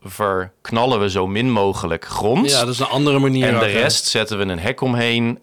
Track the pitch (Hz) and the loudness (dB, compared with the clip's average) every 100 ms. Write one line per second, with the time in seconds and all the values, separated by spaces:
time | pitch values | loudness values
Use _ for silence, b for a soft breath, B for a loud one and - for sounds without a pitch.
0 | 95 95 101 95 92 - - 113 127 113 | -16 -4 -2 0 -4 -10 -4 0 2 2
1 | 101 95 92 104 127 110 98 92 87 82 | 2 0 0 0 0 2 0 0 -4 -4
2 | - - 104 147 185 135 120 123 127 127 | -6 -2 0 2 2 2 0 -2 -2 0
3 | 147 139 135 131 127 117 110 104 139 - | 2 2 2 2 2 2 2 2 2 0
4 | - 117 107 101 95 87 101 131 131 120 | 0 -2 -2 -2 -4 -2 -4 -2 -2 0
5 | 117 117 117 - | 2 2 0 -4